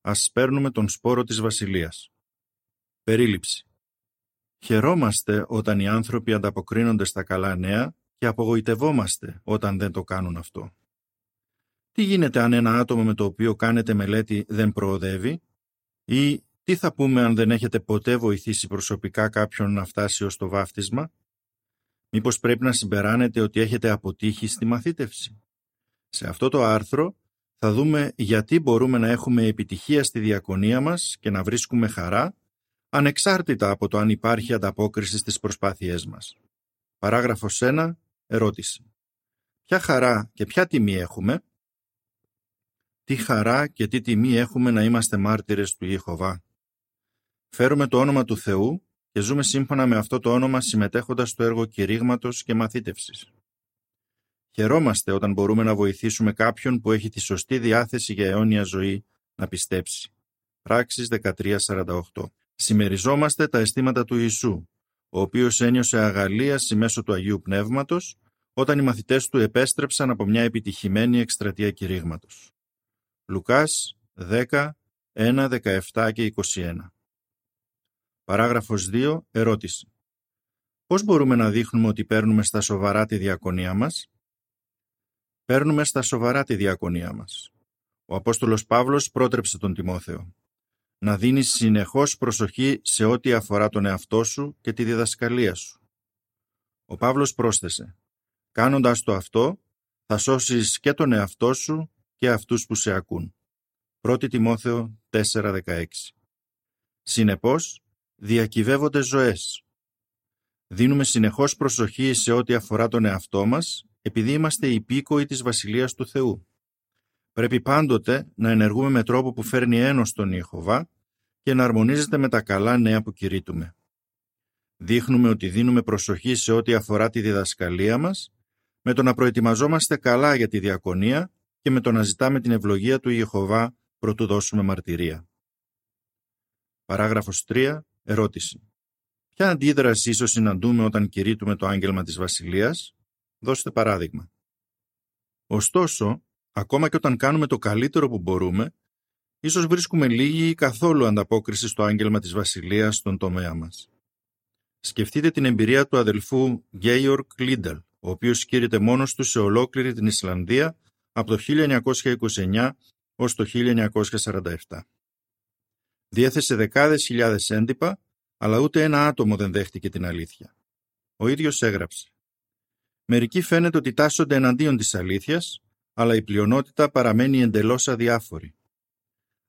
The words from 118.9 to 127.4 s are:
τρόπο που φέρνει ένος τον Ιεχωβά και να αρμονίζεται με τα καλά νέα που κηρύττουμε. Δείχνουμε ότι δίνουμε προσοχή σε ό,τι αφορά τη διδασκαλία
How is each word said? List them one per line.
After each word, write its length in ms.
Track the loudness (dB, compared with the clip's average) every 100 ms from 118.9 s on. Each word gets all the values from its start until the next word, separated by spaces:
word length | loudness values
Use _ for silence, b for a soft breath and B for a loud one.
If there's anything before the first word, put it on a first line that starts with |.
| 2
τρόπο 300 | 2 0 0
που 100 | -6
φέρνει 360 | -2 0 2 2
ένος 340 | 2 2 0
τον 180 | -2 -4
Ιεχωβά 580 | -4 -6 -8 -2 -2 -2 _ _ _ _ _
και 120 | 0
να 100 | 2
αρμονίζεται 540 | 2 4 4 2 0 0
με 120 | 2
τα 120 | 0
καλά 360 | 0 0 2 2
νέα 240 | 2 2
που 100 | -2
κηρύττουμε. 640 | -8 -6 -4 -6 -8 -8 _ _ _ _ _ _ _ _ _ _ _
Δείχνουμε 540 | -2 0 2 4 4
ότι 200 | 2 -2
δίνουμε 340 | 0 2 2
προσοχή 520 | 0 -4 -2 -4 -2 -2
σε 160 | 0
ό,τι 220 | 0 2
αφορά 360 | 0 0 0 0
τη 120 | 0
διδασκαλία 760 | 0 0